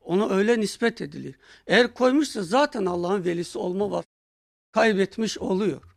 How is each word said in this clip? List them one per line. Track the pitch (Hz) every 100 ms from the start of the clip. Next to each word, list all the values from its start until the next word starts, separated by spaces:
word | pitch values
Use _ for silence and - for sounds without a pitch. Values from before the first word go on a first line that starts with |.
ona | - 185 220
öyle | 190 208 233
nispet | 202 - 233 226
edilir. | 151 143 135 - _ - -
Eğer | 202 240
koymuşsa | - 254 277 285 226
zaten | 170 247 294 247 185
Allah'ın | 175 175 202
velisi | 175 170 170 -
olma | 190 185 208
var. | 175 - _ _ _ _ _ _
Kaybetmiş | 220 226 196 185 - 220 -
oluyor. | - 190 208 135 -